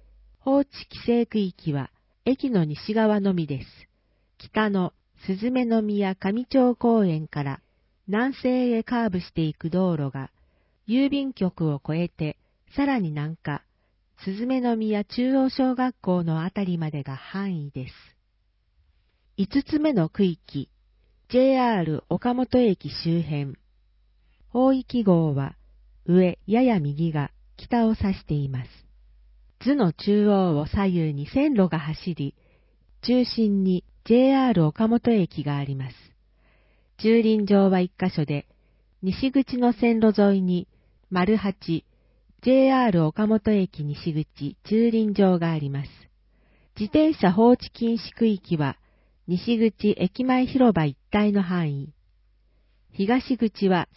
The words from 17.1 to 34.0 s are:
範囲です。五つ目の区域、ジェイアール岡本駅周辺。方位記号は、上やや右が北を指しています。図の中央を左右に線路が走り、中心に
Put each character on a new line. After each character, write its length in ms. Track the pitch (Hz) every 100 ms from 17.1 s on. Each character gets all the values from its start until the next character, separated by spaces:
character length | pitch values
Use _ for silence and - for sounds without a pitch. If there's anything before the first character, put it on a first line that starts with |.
| 131
範 400 | - 190 196 170
囲 160 | 143
で 160 | 139 127
す。 60 | - - _ _ _ _ _ _ _ _ _ _ _ _ -
五 260 | 190 277
つ 160 | - 302
目 140 | 311
の 160 | 240 160
区 160 | - 190
域、 440 | 165 _ 143 - _ _ _ _ _ -
ジ 80 | 247
ェ 160 | 262
イ 40 | 262
ア 240 | 247 208
ー 40 | 160
ル 180 | 156 -
岡 240 | 196 247
本 260 | 247 254 254
駅 300 | 240 185 143
周 320 | - 170 170
辺。 340 | 156 147 139 - _ _ _ _ _ _ _ _ _
方 240 | 240 262
位 100 | 262
記 200 | - 247
号 300 | 196 170 160
は、 220 | 139 139 - _ _ _ _ -
上 320 | 180 180 - -
や 160 | 220
や 200 | 254 208
右 320 | 143 143 165
が 180 | 156 143 _ _ -
北 320 | - 240 226
を 80 | 220
指 160 | 202 190
し 100 | -
て 80 |
い 160 | 147 139
ま 160 | 131 120
す。 40 | - _ _ _ _ _ _ _ -
図 140 | 233 285
の 180 | 185
中 340 | - - 208 208
央 320 | 196 185 147
を 80 | 147
左 200 | 214 196
右 260 | 175 156
に 140 | 143 147
線 260 | 269 302
路 160 | 240 185
が 100 | 151
走 340 | 147 151 -
り、 220 | 156 139 - _ _ _ _ _ _
中 220 | - 247
心 400 | 240 - 214 196
に 220 | 190 180 - _